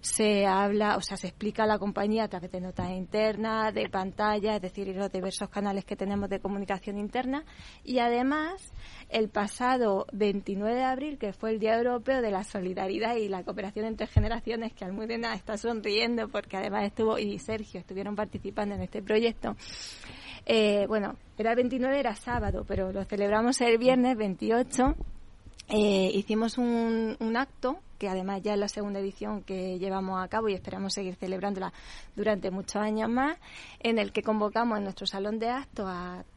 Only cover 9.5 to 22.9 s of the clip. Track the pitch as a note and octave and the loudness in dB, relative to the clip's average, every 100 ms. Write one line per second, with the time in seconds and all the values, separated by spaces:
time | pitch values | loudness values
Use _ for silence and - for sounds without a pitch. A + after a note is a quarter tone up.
9.5 | - B3 B3+ A3+ F#3+ - G3+ G#3 G3+ F#3+ | 0 2 4 4 2 0 0 2 2 -2
10.5 | G3 G#3 A#3+ C4 C4 D4 C#4+ G#3+ F#3+ A3 | -2 0 2 2 0 -4 -4 -6 -4 -2
11.5 | A3 A3 A3+ A#3+ B3 A3+ C4 A3+ F#3+ G#3 | 0 2 4 4 0 2 2 2 0 -2
12.5 | G#3 F3+ F3+ F#3 G#3 A3 A#3 G#3 F#3+ F3+ | -4 -4 -2 -2 0 0 0 0 -2 -4
13.5 | F3+ F#3+ G3 A3 A3 G#3+ - A3 A3+ A3 | -6 -6 -4 -4 -4 4 4 4 0 -2
14.5 | A3+ A3+ - F#3 G3 A3 A#3 A#3 A3 - | -4 -4 -6 -8 -6 -4 -4 -2 -4 -4
15.5 | G#3+ A3+ A3+ G#3+ G#3 A#3 A#3+ G#3+ G#3 - | -4 -2 -2 0 2 2 0 -2 -4 -4
16.5 | F#3+ G#3 G3+ G3+ - A3 A3 G#3+ G3+ - | -4 -2 0 -2 2 2 2 0 -4 -4
17.5 | A3 G#3+ - - F#3+ G3 G#3 G#3 F#3+ G3 | -6 -6 -10 -10 -8 -4 -2 -4 -4 -6
18.5 | G#3 G#3 G3 F#3 G#3 G3 A3 A#3 A3 - | -4 -2 -2 -4 -6 2 4 4 0 -4
19.5 | - - - - - - - - - - | -6 -10 -12 -12 -14 -16 -16 -14 -14 2
20.5 | A3+ G#3+ G#3 G3 G#3+ G3+ C4+ - - A3 | 4 6 4 4 2 0 -6 -16 -2 0
21.5 | A#3+ B3 B3+ B3+ C#4 B3 G#3+ - A#3+ G#3 | 4 2 2 2 2 0 -2 -4 -2 0
22.5 | G3 G#3 G3+ F#3 | -2 -2 -2 -2